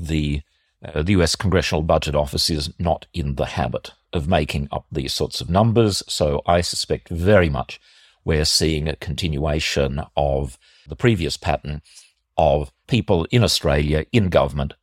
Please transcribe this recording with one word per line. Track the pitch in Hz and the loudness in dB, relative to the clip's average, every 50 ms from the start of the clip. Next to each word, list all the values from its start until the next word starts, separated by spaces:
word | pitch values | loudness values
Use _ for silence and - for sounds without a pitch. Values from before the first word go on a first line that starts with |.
the, | 90 76 80 78 76 73 71 71 - _ _ _ _ _ _ _ - | -6 -4 -2 -2 0 0 -2 -4 -6 _ _ _ _ _ _ _ -16
uh, | - 78 78 78 | -8 -4 -2 0
the | 87 104 | 2 4
U | 92 85 | 4 4
S | 78 - | 2 2
Congressional | - - 98 85 90 76 - - 80 80 | 0 0 0 2 2 0 0 -2 -2 2
Budget | 82 85 80 - - 71 | 2 2 2 2 0 -2
Office | 73 73 69 - 73 - - | -2 -2 -2 -2 -2 -2 -2
is | 85 76 71 78 - | -2 -2 -4 -6 -6
not | - 90 85 78 - - _ - | -4 -2 -2 -2 -2 -4 _ -8
in | - 78 71 69 | -6 -4 -4 -2
the | 65 73 | -4 -4
habit | - - - 73 62 60 - - - - _ _ _ - | -4 -4 -4 -4 -4 -4 -6 -10 -12 -20 _ _ _ -6
of | 87 73 | -4 -2
making | 76 92 82 76 73 - 76 71 71 - | 2 2 2 2 0 -2 -4 -4 -4 -6
up | 76 - - | -8 -8 -6
these | - 78 67 65 - | -6 -6 -4 -4 -4
sorts | - 76 71 - - | -4 -4 -4 -6 -8
of | 62 64 | -4 0
numbers, | 82 95 110 117 110 117 117 107 95 - - - | 2 4 4 4 4 4 4 4 2 -2 -4 -6
so | - - - 76 73 71 - | -2 0 0 0 0 0 0
I | - 87 87 | 2 2 2
suspect | 87 - - - - - - 76 - - | 2 0 -4 -6 -4 -4 -4 -6 -6 -6
very | 87 82 85 95 107 101 90 80 | -6 -2 2 4 6 6 6 4
much | 71 64 - - - - _ _ _ _ _ _ _ _ - | 2 -2 -4 -6 -10 -18 _ _ _ _ _ _ _ _ -4
we're | 85 85 76 76 | 0 0 2 2
seeing | 76 - - 82 80 80 78 73 78 | 2 0 2 2 2 0 0 -2 -2
a | 73 | -4
continuation | - - - 73 71 101 85 78 69 73 78 76 78 78 - - - 69 67 69 71 - - - | -6 -6 -8 -6 -4 -4 -2 -2 -2 0 0 0 0 -2 -2 0 0 0 0 -2 -4 -8 -6 -2
of | - 73 71 69 67 71 65 - - _ _ _ _ _ - | -2 0 0 0 0 -2 -4 -8 -12 _ _ _ _ _ -16
the | 76 | -8
previous | - - 123 117 92 85 71 69 | 0 2 2 2 2 0 -2 -4
pattern | - - - 73 71 - 73 76 73 - _ - - - _ _ _ _ _ - | -4 -4 -2 -2 -2 -4 -6 -10 -10 -12 _ -20 -20 -20 _ _ _ _ _ -2
of | - 82 76 69 76 73 - _ _ _ - | 2 2 4 4 2 0 -4 _ _ _ -2
people | - 117 - - 104 85 82 - | 0 0 2 2 0 0 0 2
in | - 123 113 | 2 2 2
Australia, | - - - - 82 71 73 73 73 76 78 76 - | 2 2 0 0 0 0 2 2 0 0 -2 -2 0
in | - 120 104 92 | 0 0 2 4
government, | 82 80 67 71 71 73 71 71 - _ | 2 2 2 2 -2 -4 -6 -6 -8 _